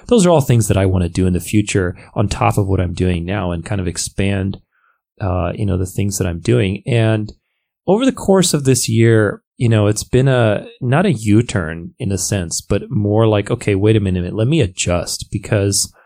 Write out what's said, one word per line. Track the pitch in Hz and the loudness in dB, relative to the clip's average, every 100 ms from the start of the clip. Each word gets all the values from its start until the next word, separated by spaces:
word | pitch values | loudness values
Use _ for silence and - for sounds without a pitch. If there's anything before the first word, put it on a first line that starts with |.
| - | 0
Those | 240 | 2
are | 180 | 4
all | 165 | 4
things | - 120 107 | 4 2 2
that | 95 | 2
I | 95 | 2
wanna | 92 87 | 2 0
do | 85 92 | 0 0
in | |
the | 90 | 0
future | - 107 104 104 90 87 - | 0 0 0 0 -2 -6 -8
on | - 104 | -4 -4
top | - 117 104 | 0 0 0
of | 95 | 0
what | 95 | 0
I'm | 90 | -2
doing | 87 92 87 85 | -2 -2 -2 -4
now | 101 90 | -4 -4
and | 87 | -6
kind | 80 87 | -6 -6
of | 90 | -4
expand, | 82 - - 98 98 95 98 _ _ _ _ _ - | -6 -6 -4 -2 -2 -2 -6 _ _ _ _ _ -8
uh, | 95 90 87 92 | -4 -2 -2 -2
you | 104 | -2
know, | 92 | -2
the | 92 | -2
things | - 101 95 | -4 -4 -2
that | 92 | -4
I'm | 85 | -4
doing. | 85 120 101 98 - | 0 0 0 -2 -2
And | 117 110 110 107 - _ _ _ _ - | 0 2 0 -4 -12 _ _ _ _ -2
over | 202 | 2
the | 262 | 2
course | - - 190 175 | 0 2 2 2
of | 156 | 0
this | 135 131 - | 2 0 0
year, | 113 113 113 104 - _ - | 2 4 4 2 -2 _ -4
you | 120 | 0
know, | 110 104 | 2 2
it's | 104 | 0
been | - 123 135 | 0 2 2
a, | 127 113 104 - - | 2 2 0 -4 -8
not | 127 139 | 0 2
a | 208 | 2
U-turn | 123 110 104 120 101 80 82 85 - | 0 2 2 2 -2 -4 -8 -12 -8
in | 101 | -4
a | 98 | -4
sense, | - 101 82 - | -2 -4 -4 -8
but | - 101 - | -4 -4 -4
more | 107 101 104 113 | -2 0 2 4
like, | 104 101 | 2 0
okay, | 123 - | -4 -2
wait | 98 107 110 | 2 2 2
a | |
minute, | 98 90 90 | 2 -2 -4
let | 98 117 | -2 0
me | 160 | 2
adjust. | 104 90 - 87 - - - | 0 -2 -2 -2 -4 -8 -8
Because | 107 - 107 101 98 - _ | -10 -2 0 0 -2 -4 _